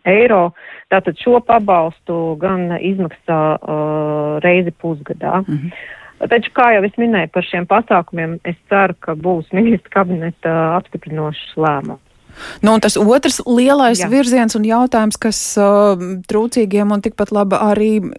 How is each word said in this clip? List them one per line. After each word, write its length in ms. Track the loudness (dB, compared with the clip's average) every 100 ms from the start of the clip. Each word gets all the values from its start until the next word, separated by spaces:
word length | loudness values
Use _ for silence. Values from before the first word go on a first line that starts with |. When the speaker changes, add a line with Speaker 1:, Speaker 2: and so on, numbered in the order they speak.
Speaker 1:
eiro. 480 | 0 4 4 4 0 -4 -20 -18 -2
Tātad 320 | -2 -2 -2
šo 240 | 2 2
pabalstu 960 | 4 2 4 0 0 -6 -6 -4 -4 -4
gan 320 | -2 -2 -2 -4
izmaksā, 640 | -2 -2 -4 -6 -4 0 0
ā, 280 | -2 -4 -4 -2 -2 -2 -4 -4 -2
reizi 320 | 2 2 0
pusgadā. 680 | -6 -6 -8 -8 -8 -4 -4
Speaker 2:
Mhm. 320 | -2 -4 -6 -12 -18 -20 -20 -8
Speaker 1:
Taču, 260 | -2 0 0
kā 160 | 0 2
jau 140 | 2 0
es 80 | -2
minēju 320 | 0 0 -2
par 160 | -4
šiem 220 | -4 -4 0
pasākumiem, 720 | 0 2 0 -2 -6 -6 -6
es 140 | -10 -10 -2
ceru, 280 | 0 0 -2
ka 220 | -8 -4
būs 320 | -2 -2 -2
ministra 380 | 0 2 0 -2
kabineta 600 | -2 -2 -2 -6 -6 -2 0 0
apstiprinošs 840 | -2 -4 -12 -10 -6 -6 -8 -10 -2
lēmums. 440 | -2 -2 -6 -12 _ _ _ -20 -18 -2
Speaker 2:
Nu, 160 | 2
un 60 | 4
tas 180 | 2 2
otrs 400 | 4 4 2 -2
lielais 580 | 0 2 4 4 2 2
Speaker 1:
Jā. 80 | 0
Speaker 2:
virziens 460 | 0 2 2 2 0
un 100 | 0
jautājums, 480 | 2 2 2 0 -2
kas, 240 | -4 -4 -4
ā, 160 | 2 4 4 4 2 -4 -8
trūcīgiem 680 | -4 -2 0 0 0 0 0
un 120 | 0
tikpat 280 | -2 -4 -2
labi 240 | 0 0 0
arī 340 | 2 2 2 0 -4